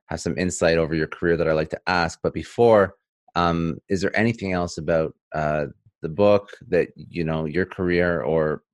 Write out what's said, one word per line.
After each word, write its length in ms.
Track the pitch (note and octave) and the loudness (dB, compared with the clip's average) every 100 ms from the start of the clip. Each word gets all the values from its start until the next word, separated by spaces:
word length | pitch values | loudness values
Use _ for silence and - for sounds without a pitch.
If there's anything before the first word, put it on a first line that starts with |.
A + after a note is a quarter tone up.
| _ | _
have 140 | - | -8
some 160 | F2 C#2 | -4 -2
insight 420 | F2+ - E2+ E2 | -2 0 2 2
over 160 | D#2 D#2+ | 2 -2
your 100 | C2 | -4
career 300 | - F2 E2 | -2 0 2
that 100 | D#2+ | 2
I 40 | |
like 180 | D#2 D#2+ | 0 -2
to 100 | - - | -4 -2
ask. 320 | F2+ D#2+ - | 0 0 -4
But 100 | E2 | -6
before, 600 | D#2+ D#2 - A#2+ G#2+ F#2+ - _ _ _ F2 | -6 -6 2 6 6 4 0 _ _ _ -2
um, 420 | F2 E2+ E2 - - | 0 0 -2 -6 -4
is 120 | F#2+ | -2
there 160 | F#2+ - | -2 0
anything 360 | A2+ A#2 G2 | 0 -2 -4
else 260 | F2+ F2 - | -4 -4 -6
about, 360 | D#2 E2 D#2+ - _ | -2 0 0 -6 _
uh, 340 | D#2 D2+ D2+ D2 - _ _ | -4 -2 -2 -4 -10 _ _
the 60 | E2 | -8
book 420 | D#2 G#2 G#2 - - - | 0 4 4 0 -14 -2
that, 200 | F2 - - | 0 0 -6
you 260 | - F2 | -12 -6
know, 200 | D#2+ D#2+ | -4 -4
your 220 | D#2 D#2+ F#2 | -4 -4 -4
career 540 | - F2+ F2 F2 E2+ | -4 -2 0 0 0
or, 400 | D2 D#2+ D#2 D2 - | 0 0 0 -2 -10